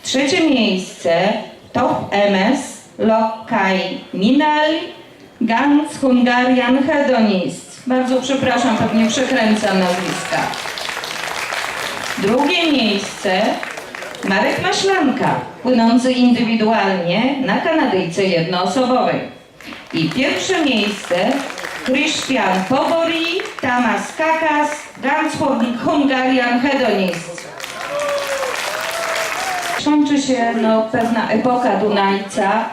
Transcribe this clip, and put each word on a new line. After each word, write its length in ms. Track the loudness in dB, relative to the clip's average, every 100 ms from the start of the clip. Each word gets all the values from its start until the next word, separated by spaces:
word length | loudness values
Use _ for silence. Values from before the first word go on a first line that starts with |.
Trzecie 460 | -2 0 2 2 2
miejsce, 840 | 4 2 0 -4 -6 0 2 2 0 -6 -16 -8
Top 180 | -2 0 -2 -2
M 240 | 2 2 4
S, 240 | 2 0 -4 -14 -18 -2
Lokaj 1000 | 2 2 2 -4 -4 -2 0 0 -2 -8 -8
Minal, 600 | 0 2 4 4 2 2 0 -4 -14 -20 -20 -20 -6
Gans 580 | -2 0 4 2 2 -2
Hungarian 880 | 2 4 4 4 4 2 4 2 2
Hedonist. 920 | 2 2 2 2 2 -2 -6 -14 -12 -2
Bardzo 340 | 0 2 0
przepraszam, 560 | 0 0 0 2 2 0
pewnie 300 | 2 2 2
przekręcam 720 | 2 0 2 2 2 2 2
nazwiska. 580 | 2 0 -4 -6 -4 -4 -4 -6 -8 -8 -8 -8 -8 -8 -6 -6 -6 -6 -6 -6 -6 -8 -8 -4
Drugie 540 | 0 2 2 2 2
miejsce, 720 | 2 2 0 -4 -6 -2 2 0 -2 -8 -12 -12 -12 -12 -8
Marek 380 | -2 0 0 0
Maślanka, 720 | -2 0 2 2 2 2 0 -2 -6 -6
płynący 480 | 2 4 6 4 4
indywidualnie 1200 | 4 4 4 2 2 2 2 2 0 0 2 0 0 0
na 120 | 0
Kanadyjce 680 | 2 2 2 0 0 0
jednoosobowej. 1120 | 2 2 0 0 0 2 2 2 2 -2 -6 -14 -20 -20 -18 -16 -6
I 160 | -2 0
pierwsze 560 | 0 0 -2 -2 0 2
miejsce, 500 | 2 0 -4 -2 0 2 0 -4 -8 -10 -8 -2
Christian 760 | 0 0 -2 -2 0 2 0 0
Powori, 560 | 0 2 0 0 0 -2 -4 -6 -6
Tamas 520 | -2 0 2 0 -4 -2
Kakas, 520 | 0 2 2 0 0 -4 -12 -6
Gans 360 | -2 0 -2 -2 0 0 0 0 0
Hungarian 720 | 2 2 2 2 2 2 2
Hedonist. 880 | 2 2 2 2 0 -4 -10 -12 -14 -14 -12 -10 -6 -4 -2 -2 -4 -4 -4 -4 -6 -6 -6 -6 -4 -4 -4 -4 -6 -6 -4 -4 0
Kończy 360 | 2 2 0
się, 320 | 0 0 0 0
no, 200 | 2 2 0
pewna 380 | -2 0 -2 0
epoka 460 | 0 2 0 0 0
Dunajca. 880 | 0 2 2 0 -4 -2 0 0 -2